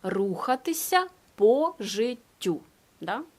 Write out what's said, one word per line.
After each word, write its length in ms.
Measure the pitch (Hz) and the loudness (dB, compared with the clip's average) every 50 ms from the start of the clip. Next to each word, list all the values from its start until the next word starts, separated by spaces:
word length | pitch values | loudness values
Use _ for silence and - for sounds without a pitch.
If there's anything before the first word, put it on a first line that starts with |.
| - | -4
рухатися 1040 | 190 190 196 196 202 185 - - - 254 254 - 339 330 - - - 381 359 370 359 - _ _ _ _ | -2 -2 0 0 -2 -2 -4 -2 -2 -2 -2 -2 -6 -6 -6 -4 0 0 0 0 -2 -10 _ _ _ _
по 400 | - 202 214 240 277 311 339 339 - | 4 6 6 6 6 2 0 -2 -6
життю. 800 | 220 190 185 202 226 247 247 233 _ _ _ _ - 190 165 143 - _ _ _ _ _ _ _ | -8 -8 -2 -2 -2 -2 -2 -8 _ _ _ _ -4 -2 -2 -2 -6 _ _ _ _ _ _ _
Да? 200 | 165 160 196 254 320 339 _ | -8 -6 -6 -6 -8 -12 _